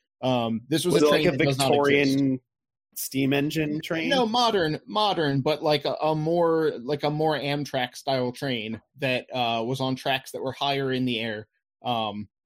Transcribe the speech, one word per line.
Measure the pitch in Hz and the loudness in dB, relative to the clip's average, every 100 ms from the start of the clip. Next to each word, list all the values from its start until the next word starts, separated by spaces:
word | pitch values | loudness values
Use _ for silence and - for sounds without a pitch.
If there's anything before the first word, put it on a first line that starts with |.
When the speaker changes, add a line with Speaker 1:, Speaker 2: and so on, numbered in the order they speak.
| _ _ | _ _
Speaker 1:
Um, | 131 127 117 113 120 | 0 2 0 -2 -2
this | 156 | -2
was | 175 170 | 2 4
Speaker 2:
Was | |
Speaker 1:
a | 151 | 6
Speaker 2:
it, | |
like, | 160 | 4
Speaker 1:
train | 165 131 | 2 2
Speaker 2:
a | |
Speaker 1:
that | 151 | 0
does | 135 | 2
not | 135 | 2
exist. | 147 | 4
Speaker 2:
Victorian | 143 143 139 135 139 131 _ _ _ _ _ - | 4 4 4 2 2 -2 _ _ _ _ _ -10
steam | - 135 135 | -6 -2 0
engine | 143 143 156 151 151 | 0 0 -2 -4 -4
train? | - 165 208 | -6 -4 0
Speaker 1:
No, | 269 226 | 0 2
modern, | 240 240 208 160 156 - | 2 2 2 0 -4 -4
modern, | 208 208 175 151 139 | 0 0 2 0 2
but, | 139 151 | 0 0
like, | 156 147 147 | 0 0 0
a, | |
a | 120 156 | -2 0
more, | 156 156 170 165 160 156 - | 0 0 2 2 4 2 -2
like, | 120 147 | -4 -2
a | 147 | 0
more | 151 156 143 | 0 0 0
Amtrak | 139 143 139 135 123 - | -2 -4 -2 -4 -4 -4
style | - 135 123 | -2 0 -2
train | 120 143 120 110 110 _ 127 | -4 -4 -4 -6 -10 _ -6
that, | 131 127 - | -2 -2 -2
uh, | 127 117 117 117 | -2 0 0 -2
was | 131 | -2
on | 131 127 | -2 -2
tracks | 143 135 - | -2 -2 -4
that | - | -8
were | 127 | -8
higher | - 143 139 135 | -4 -2 0 -2
in | 131 127 | -2 -2
the | 113 | -2
air. | 113 107 - _ _ _ | -4 -6 -10 _ _ _
Um, | 123 117 110 104 107 _ | -4 -2 -2 -6 -12 _